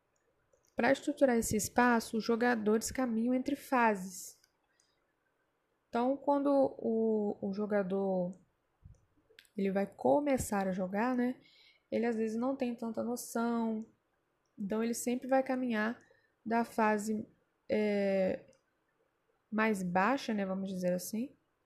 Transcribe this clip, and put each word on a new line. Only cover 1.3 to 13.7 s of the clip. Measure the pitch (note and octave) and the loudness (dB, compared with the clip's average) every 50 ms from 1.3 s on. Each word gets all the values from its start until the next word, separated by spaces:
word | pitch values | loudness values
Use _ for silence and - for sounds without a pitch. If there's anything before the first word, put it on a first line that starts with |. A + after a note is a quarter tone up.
| A#3+ | 4
esse | A#3 A3 - - | 2 0 0 -2
espaço, | G#3+ - - - - A#3+ B3 A#3+ A3+ - - - | -2 -2 0 2 4 6 6 4 4 0 -2 -4
os | A3+ G#3 | -4 0
jogadores | - A#3 A3+ A#3+ B3 B3 A3+ G#3 G#3 G#3+ A3+ A3+ - | 0 0 2 2 2 2 2 2 2 2 2 0 -4
caminham | - - C4 B3 A3 A3 A3+ B3 B3+ | -4 -4 -2 -2 0 0 0 0 0
entre | C4 C4 - C#4+ | 0 0 -2 -6
fases. | - - - C#4 B3 A#3 A3+ G#3+ G3 F3+ F#3+ F#3 - - - - _ _ _ _ _ _ _ _ _ _ _ _ _ _ _ _ _ _ _ _ _ _ _ _ _ _ _ _ _ _ _ | -6 -4 -2 2 4 4 4 2 0 -4 -10 -10 -14 -16 -16 -18 _ _ _ _ _ _ _ _ _ _ _ _ _ _ _ _ _ _ _ _ _ _ _ _ _ _ _ _ _ _ _
Então, | - A#3 A#3+ B3+ C#4 | -4 -2 0 0 0
quando | C#4+ - - C#4+ C#4+ C#4 C#4+ C#4 C#4 C4+ - - - | 0 0 0 0 2 2 4 4 4 4 2 0 -4
o, | - A3+ A3+ A3 A3+ A3+ A3 G#3+ G#3 G3+ - - | -2 0 0 2 2 2 2 2 0 -2 -4 -4
o | - G3+ | -6 -6
jogador, | G3 G3+ G#3+ G3+ G#3 G3+ G3 F3+ F#3+ G3 G3 G3 F#3+ F#3 F3 F3+ F#3+ - _ _ _ _ _ _ _ _ _ - - _ _ _ _ _ _ _ _ - - _ _ | -4 -4 -2 0 0 0 0 0 0 0 0 0 0 0 -2 -2 -6 -12 _ _ _ _ _ _ _ _ _ -20 -20 _ _ _ _ _ _ _ _ -20 -20 _ _
ele | G3+ G3 G3 | -4 -2 0
vai | F#3 G3 G3+ G3 | 0 0 -2 -2
começar | - - - B3 C4+ D4 D4 D4 C4+ B3+ - - G#3+ G3+ G3 F#3+ | -6 -2 2 4 4 4 4 2 0 0 0 -2 -2 -2 0 0
a | |
jogar, | F#3 F#3+ F#3 F#3 G3 G3+ A3+ B3+ B3+ | -2 -2 -4 -4 -2 -2 0 0 0
né, | B3 B3 B3 B3+ - - - - - - - _ _ _ _ | 0 0 -2 -2 -6 -14 -20 -20 -20 -20 -20 _ _ _ _
ele | A3 A3 A3+ | -2 0 0
às | A#3+ A#3 | 0 0
vezes | A3 A3 A3 G#3+ A3+ | 0 -2 -2 -2 -2
não | A#3+ C4 C#4 | -2 -2 -2
tem | C4+ B3+ A#3+ A#3+ | -2 -2 -4 -4
tanta | A#3 A#3 A3+ A3 A3+ | -4 -6 -6 -4 -4
noção. | A3 A3+ B3 A#3+ - - - A#3 A#3 A#3 A#3 A#3 A3+ A3+ | -4 -4 -4 -6 -8 -6 -4 -2 0 0 0 0 0 -2